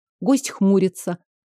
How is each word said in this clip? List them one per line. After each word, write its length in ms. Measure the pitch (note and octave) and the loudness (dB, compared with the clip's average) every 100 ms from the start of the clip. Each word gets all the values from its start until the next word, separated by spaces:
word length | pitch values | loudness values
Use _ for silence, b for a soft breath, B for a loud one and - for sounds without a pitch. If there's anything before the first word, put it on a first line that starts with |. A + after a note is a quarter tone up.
| _ - | _ -6
Гость 300 | F#3+ C4+ - | 0 0 -2
хмурится, 680 | - G3 G3 F#3 - F#3 E3 _ _ | 0 2 4 2 -4 -10 -10 _ _